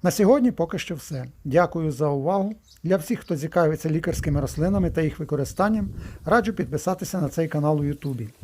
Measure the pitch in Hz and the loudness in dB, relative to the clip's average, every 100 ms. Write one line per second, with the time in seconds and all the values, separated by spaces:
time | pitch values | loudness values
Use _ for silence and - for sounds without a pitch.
0 | 180 - 202 277 247 - 165 151 - 160 | 0 4 6 6 4 0 -4 -4 -6 -10
1 | - 139 127 - 147 139 175 170 160 127 | -8 -8 -10 -10 0 4 4 2 -2 0
2 | 151 143 139 196 196 220 _ - 160 185 | 0 0 0 0 0 -4 _ -10 0 0
3 | 156 233 - 165 156 175 160 156 160 156 | 0 -6 -2 -4 -2 2 2 2 0 0
4 | 170 156 - 143 139 - 165 202 180 - | 0 -2 0 0 0 0 0 2 0 2
5 | 160 - 151 147 135 - 196 220 196 - | 0 -2 -4 -2 -4 0 0 2 -2 -6
6 | - - - 226 214 - 151 143 - 185 | -12 -10 2 2 2 -2 -2 -2 -2 -4
7 | 175 185 147 - 165 156 147 151 143 143 | -4 -2 -2 0 -2 0 2 2 0 -4
8 | 143 127 113 - | -6 -6 -8 -12